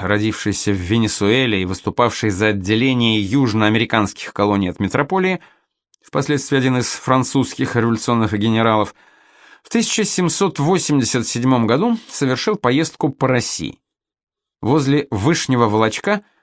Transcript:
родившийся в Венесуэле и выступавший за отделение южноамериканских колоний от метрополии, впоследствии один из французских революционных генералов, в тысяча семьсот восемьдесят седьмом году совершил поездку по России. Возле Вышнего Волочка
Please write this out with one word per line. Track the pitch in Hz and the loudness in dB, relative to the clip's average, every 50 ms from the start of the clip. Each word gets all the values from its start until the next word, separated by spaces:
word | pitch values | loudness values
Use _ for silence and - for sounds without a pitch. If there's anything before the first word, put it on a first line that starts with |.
родившийся | 95 92 104 104 107 110 107 - - 107 98 - - 107 101 | -4 -2 0 0 0 -2 -4 -4 -4 -4 -4 -2 -2 -2 -2
в | |
Венесуэле | 92 90 85 113 117 110 104 - - 101 101 117 131 131 117 104 95 | -2 0 0 0 2 2 0 0 0 0 2 2 2 2 0 0 -2
и | 92 | -2
выступавший | 90 95 - - 104 - - 120 113 - - 117 107 | -4 -6 -6 -6 -6 -2 0 0 0 0 -2 -2 -2
за | 95 92 107 | 0 0 0
отделение | 107 104 98 90 98 110 110 131 135 127 123 120 113 110 107 | 0 0 0 0 0 0 2 2 2 2 2 2 2 2 2
южноамериканских | 101 92 123 143 131 113 104 113 107 107 110 110 117 - 120 110 101 - - - - - - | 0 0 0 2 2 2 2 2 2 2 2 2 0 0 0 0 0 0 -4 -8 -14 -8 -2
колоний | - 104 101 101 98 95 90 | 0 0 2 2 0 0 -2
от | 82 - | -2 -2
метрополии, | 98 92 - 123 143 - 185 190 185 190 185 175 - - _ _ _ _ _ _ _ _ _ _ | -4 -2 0 -2 -2 0 0 -2 0 -2 -2 -4 -8 -16 _ _ _ _ _ _ _ _ _ _
впоследствии | _ - - 147 139 - 147 135 - - 143 | _ -6 -4 -4 -2 0 -2 -2 -2 0 0
один | 135 127 131 127 | 2 2 2 0
из | 127 117 | 0 -2
французских | - - - - 131 131 131 127 - - 139 123 - - - 131 131 - | -4 -6 -6 0 0 2 2 2 0 0 0 0 0 -2 -4 -4 -2 0
революционных | 120 110 117 117 113 - - 120 113 113 98 107 | 0 0 0 0 -2 0 0 0 0 0 0 0
генералов, | 101 104 113 110 113 113 113 110 107 101 - - _ _ _ _ _ _ _ _ _ - - - _ _ | 0 0 0 2 2 2 2 2 2 0 -2 -6 _ _ _ _ _ _ _ _ _ -20 -20 -20 _ _
в | - | -2
тысяча | - 233 214 - - 226 202 | 0 0 0 0 0 -2 -2
семьсот | - - 185 180 160 - - 196 180 - - | -2 0 0 0 0 0 0 -2 -2 -2 0
восемьдесят | 143 165 190 170 - - 147 135 117 - - 123 110 | 0 2 2 0 0 0 0 0 0 0 -2 -4 -4
седьмом | - - 120 123 131 131 120 113 | -4 -4 -2 0 2 2 2 2
году | 104 120 151 214 240 233 226 - - | 2 2 2 2 0 -2 -4 -6 -10
совершил | - - 147 127 131 - - 214 214 | -6 -4 -2 -2 -2 -2 -2 -2 -2
поездку | - - 123 127 151 165 - - - - | 0 0 0 2 2 0 -2 -4 -4 -4
по | 135 - - 135 127 | -4 -2 0 0 0
России. | 127 120 - - - - 80 57 - - _ _ _ _ _ _ _ _ _ _ _ _ _ _ _ - | 0 0 -2 -4 -6 -8 -8 -8 -10 -12 _ _ _ _ _ _ _ _ _ _ _ _ _ _ _ -6
Возле | - 107 143 160 135 135 139 151 - - | -2 0 2 2 2 2 0 0 0 -2
Вышнего | 117 95 101 151 170 - - - 131 120 120 104 | -4 -2 0 0 0 0 0 0 2 2 2 2
Волочка | 104 107 110 110 - - - 202 208 208 - _ _ _ | 2 2 2 0 0 -2 -2 -2 -2 -2 -4 _ _ _